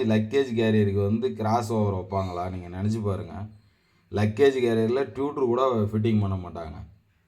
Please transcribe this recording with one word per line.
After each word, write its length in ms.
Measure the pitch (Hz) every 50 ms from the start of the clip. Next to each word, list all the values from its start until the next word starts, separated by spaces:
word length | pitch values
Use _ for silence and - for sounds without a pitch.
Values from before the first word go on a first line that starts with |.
| 127
லக்கேஜ் 460 | 110 110 110 107 107 135 139 135 127 117
கேரியருக்கு 480 | 113 113 110 107 107 104 101 98 101
வந்து 260 | 101 101 110 113 127 131 113
கிராஸ் 380 | - 107 107 113 120 113 107
ஓவர் 260 | 120 110 104 101 95 92
வைப்பாங்களா? 480 | 87 - 98 98 95 90 87 87 90 92
நீங்க 200 | 92 92 87 87 90
நினைச்சு 260 | 92 101 107 110 113
பாருங்க. 320 | 104 104 95 87 85 82 - 90 107 107 - - _ _ _ _ _ _ _ _ _ -
லக்கேஜ் 460 | 95 101 107 107 107 135 143 139 135 131 120
கேரியர்ல 380 | 117 113 113 113 110 123 135 135 113
டியூட்டர் 400 | 107 127 139 147 151 147 135 117
கூட 100 | 117 123 135 131 123 110 104 104
ஃபிட்டிங் 340 | 110 110 107 117 110 107 101
பண்ண 140 | 95 95 92
மாட்டாங்க. 400 | 90 87 82 85 82 80 80 - - - - _ _ _ _ _ _